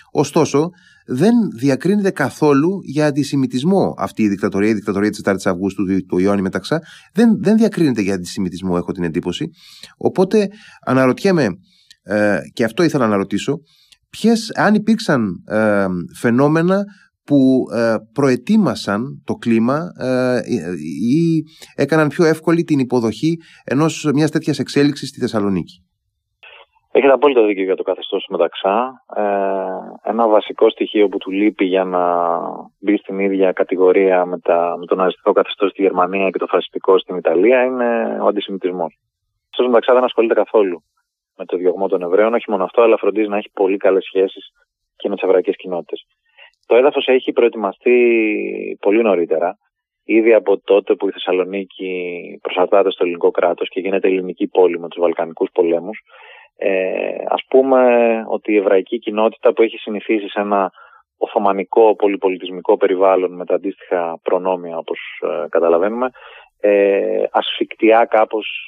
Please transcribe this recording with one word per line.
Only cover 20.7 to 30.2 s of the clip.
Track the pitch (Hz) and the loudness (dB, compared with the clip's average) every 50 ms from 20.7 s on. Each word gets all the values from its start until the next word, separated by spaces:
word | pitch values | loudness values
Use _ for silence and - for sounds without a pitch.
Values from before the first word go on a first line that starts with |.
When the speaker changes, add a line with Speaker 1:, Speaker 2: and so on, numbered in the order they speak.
| 90 76 76 82 - - 107 120 139 165 | -8 -8 -8 -10 -6 -4 -2 0 2 2
Speaker 1:
ή | 165 165 165 156 151 - - _ - - _ | 2 2 0 0 -2 -6 -14 _ -20 -14 _
έκαναν | - 143 143 160 156 156 | -4 -2 0 2 2 2
πιο | 147 - - 170 | 2 2 2 2
εύκολη | 156 160 160 - 175 170 170 165 | 2 2 0 0 0 0 0 0
την | - 151 135 | 0 0 0
υποδοχή | 127 120 127 123 113 110 107 - 156 160 170 165 - - - - _ | 0 0 0 0 0 -2 -2 -2 -2 -2 -2 -4 -8 -18 -20 -18 _
ενός, | - 107 139 160 156 151 - - 151 123 | -2 0 0 0 0 -2 -2 -2 -2 0
μιας | 147 156 143 | 2 0 0
τέτοιας | - 156 151 160 147 - | 0 -2 -2 -2 -2 -2
εξέλιξης | 120 - - 147 143 143 135 - - - | -4 -2 2 2 2 2 0 -2 -10 -12
στη | - - | -6 -6
Θεσσαλονίκη. | 123 113 - 107 101 101 95 85 76 - - _ _ _ _ _ _ _ _ _ _ _ _ _ - - - - _ _ _ _ _ _ | -6 -2 -2 -2 -2 0 -2 -2 -4 -8 -14 _ _ _ _ _ _ _ _ _ _ _ _ _ -20 -20 -20 -20 _ _ _ _ _ _
Speaker 2:
Έχετε | - 110 127 139 131 | 0 2 4 4 4
απόλυτο | 120 143 147 131 120 107 | 6 4 4 4 4 2
δίκιο | 104 101 95 95 | 2 0 0 -2
για | 92 90 | -2 -2
το | - - | -2 -2
καθεστώς | 95 90 - - - 101 92 - | -4 -6 -6 -6 -6 -6 -6 -6
του | - | -6
Μεταξά. | 95 85 85 82 - - - 95 101 113 123 131 127 - _ - - | -2 -2 0 -2 -2 -4 -2 0 0 0 -2 -4 -8 -14 _ -10 -6
Ε, | 104 104 101 101 98 98 98 95 95 95 95 92 92 92 92 - - - 101 | -4 -2 -2 -2 -2 -2 -2 -2 -4 -4 -6 -8 -10 -12 -14 -18 -8 -6 -4
ένα | 104 113 | -2 0